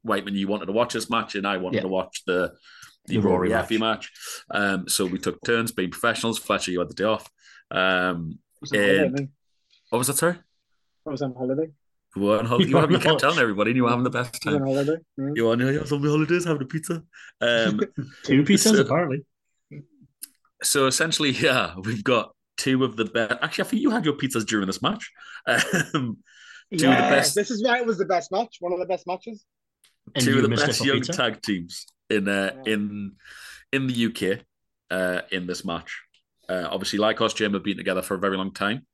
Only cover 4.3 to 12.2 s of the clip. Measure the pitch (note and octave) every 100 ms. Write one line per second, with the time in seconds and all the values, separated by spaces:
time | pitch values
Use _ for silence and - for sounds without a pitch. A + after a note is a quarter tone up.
4.3 | - - - G2+ F#2+ F#2 - F#2+ F#2 -
5.3 | - - A#2 A#2 - F2+ - A#2+ A2 A#2
6.3 | G#2+ - G2 - F2+ E2 E2 G#2 A2 -
7.3 | _ - - _ - F#2 F2+ F2+ E2+ D#2+
8.3 | - _ _ - G#2 G2+ G2 C3 C3+ C#3
9.3 | _ _ _ _ _ _ A#2 B2+ C3+ E3
10.3 | F3 _ _ _ _ _ _ D#3 C3+ C#3
11.3 | B2+ B2+ C3+ D#3+ D3 _ _ _ F#2+